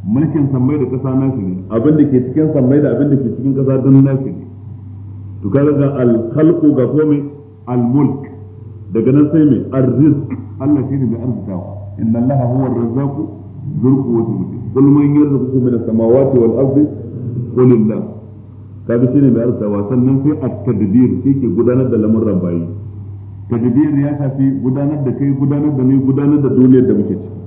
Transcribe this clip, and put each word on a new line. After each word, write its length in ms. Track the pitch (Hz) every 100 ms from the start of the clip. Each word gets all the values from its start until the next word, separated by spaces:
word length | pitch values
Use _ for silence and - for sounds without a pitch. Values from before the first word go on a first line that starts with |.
Mulkin 480 | 90 120 156 151 135
sammai 260 | 131 127 151
da 60 | 123
ƙasa 280 | 131 135 131
nashi 260 | 135 113
ne. 140 | 92 90 -
Abin 280 | 113 139 156
da 80 |
ke 140 | 135 127
cikin 320 | 123 156 156
sammai 300 | 147 123 143
da 80 | 143
abin 180 | 113 143
da 60 | 139
ke 140 | 113
cikin 240 | - 135 135
ƙasa 220 | 131 135
duk 240 | 127 135
nashi 200 | 139 135 131
ne. 200 | 87 - - - - - - - - - -
To 120 | 101
kaga 220 | 135 143
ga 140 | 143 139
al-khalqu, 800 | 123 123 113 - 143 160 175 151 131
ga 100 | 120
kuma 280 | 143 151 143 139 - - - -
al-mulk. 580 | 123 120 139 131 - - - - - - - -
Daga 240 | 110 131
nan 180 | 139 147
sai 120 | 165 151
mai 160 | 107 98
ar-rizq. 640 | 131 123 117 151 - - - - -
Allah 240 | 135 143
shine 220 | 127 139 123
mai 120 | 113
arzikawa. 440 | 127 107 95 90 - - -
"Inna 260 | - 113 117
Allaha 260 | 123 139 120
huwa 200 | 127 127
ar-razzaqu 560 | 117 117 123 139 143 - - - - - -
dhul 180 | 120 135
quwwati 360 | 120 117 110
matin. 280 | 98 90 - -
Qul 100 | 113
man 320 | 139 147 143 147
yarzuqukum 460 | 147 135 127 131
minas 200 | 120 117 113
samawati 500 | 110 113 127 135 127
wal 180 | 113 113
ardi" 260 | 135 139 151 - - - - - -
Qulillah. 480 | 117 127 - 214 98 - - - - - - - - -
Kaga 180 | 117 127
shine 200 | 139 135
mai 120 | 117
arsawa, 440 | 120 107 104 101 101
sannan 320 | 127 127 139
sai 140 | 143 147
at-tadbir, 800 | 127 - - 107 101 113 123 -
shi 180 | 139 135
ke 80 | 123
gudanar 420 | 92 117 127 123
da 80 | 113
lamurran 420 | 107 110 107 92
bayi. 220 | 90 85 82 - - - - - - - -
Tadbir 440 | 117 123 127 151 139
ya 180 | 143 143
shafi 420 | 135 - 135 131
gudanar 420 | 123 135 143 147
da 80 | 131
kai, 200 | - 139
gudanar 380 | 135 139 147 151 135
da 80 |
ni, 120 | 127 135
gudanar 440 | 131 135 143 147
da 80 | 135
duniyar 360 | 127 127 127 117
da 80 |
muke 200 | 101 -
ciki. 240 | 92 - -